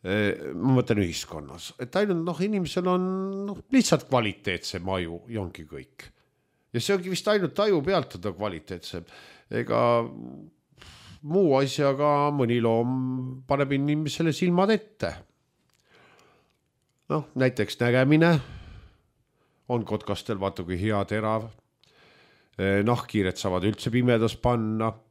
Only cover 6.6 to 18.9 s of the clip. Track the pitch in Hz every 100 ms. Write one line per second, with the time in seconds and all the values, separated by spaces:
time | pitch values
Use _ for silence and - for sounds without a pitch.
6.6 | _ 120 120 196 180 180 - 208 185 -
7.6 | 208 180 143 190 - 95 101 87 104 82
8.6 | - 90 - 90 85 - - - _ 113
9.6 | 117 113 120 120 117 - 120 123 160 _
10.6 | _ _ - - - - 147 175 185 135
11.6 | 139 - 139 135 147 147 147 147 120 120
12.6 | 117 113 120 131 127 131 127 127 131 139
13.6 | 135 139 143 151 151 - 165 147 185 175
14.6 | 196 214 - _ 87 - - _ _ _
15.6 | _ _ _ _ _ _ _ _ _ _
16.6 | _ _ _ _ _ 151 139 - 131 127
17.6 | 104 - 120 123 131 156 165 160 - -
18.6 | - - -